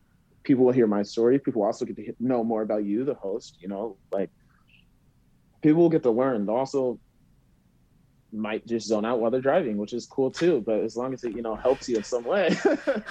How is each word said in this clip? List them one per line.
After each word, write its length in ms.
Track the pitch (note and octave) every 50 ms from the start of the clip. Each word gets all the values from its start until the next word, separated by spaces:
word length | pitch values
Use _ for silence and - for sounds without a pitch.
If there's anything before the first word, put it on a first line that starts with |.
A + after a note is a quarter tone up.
| _ _ _ _ _ _ _ _ -
people 220 | - C#3 A#2+ C3
will 80 | B2 B2+
hear 140 | C3 A#2
my 160 | G#2+ G#2 G#2 G#2
story. 360 | - - A#2 A2+ A#2+ C3+ C#3
People 240 | - C#3 B2 A2+ G2+
also 220 | A2 A#2 - B2
get 120 | - G2+
to 60 | - G#2
hit, 140 | - - -
know 240 | A#2 B2+ B2+ A#2 A2+
more 200 | A#2 A2+ G#2+ G#2+
about 220 | G#2 G#2+ G#2+ G#2
you, 200 | G2+ G2+ A#2 C3
the 100 | C#3+ B2
host, 420 | - G#2 G2 G2+ B2 - - - _
you 80 | E2+ G2
know, 280 | G2+ G2 A2 A2+ F#2+ - _ _
like, 200 | F#2 G2 F#2 - _ _ _ _ _ _ _ _ _ _ _ _ _ _ _ _ _ _ _ _ _ _ _ _ _ _
people 200 | - D3+ D#3 E3+
will 80 | F3 E3
get 140 | E3 D#3 B2+
to 80 | B2
learn. 340 | A2 A#2+ C3 C3+ B2+ G#2 G2+
They'll 100 | G#2 A2
also 440 | B2+ C3+ C3 - C#3 C3 B2 A2+ - _ _ _ _ _ _ _ _ _ _ _ _ _ _ _ _ _ _ _ _ _ _ _ _ _ _
might 340 | A2 G#2+ A2 G#2 A2 G#2 -
just 200 | A2 A#2 A2+ G#2+
zone 180 | G#2 A2 G#2+ G#2
out 140 | A2+ B2+ A2+
while 120 | A2+ A2+
they're 80 | B2 B2+
driving, 360 | B2+ C#3 D3+ F#3+ E3 A#2 G#2
which 160 | G2+ G#2 - B2
is 120 | A#2 -
cool 220 | - - - C3 C3
too. 320 | - - E3 F3+ E3 B2 G2
But 160 | A2+ A2 G#2
as 140 | G2 A2+ A2
long 160 | A#2 B2 C3 C3
as 100 | A#2+ -
it, 100 | A#2 G2+
you 80 | A#2
know, 140 | A#2 A2+ A2
helps 320 | G#2 - B2+ C#3 - -
you 80 | - A#2
in 60 | G#2+ G#2
some 220 | - - A#2+ A#2
way, 240 | B2+ F3+ G3+ F3+ E3
<laughs> 140 | F#3 - -
then 140 | G4 - - - D4 B3+ A3+ - -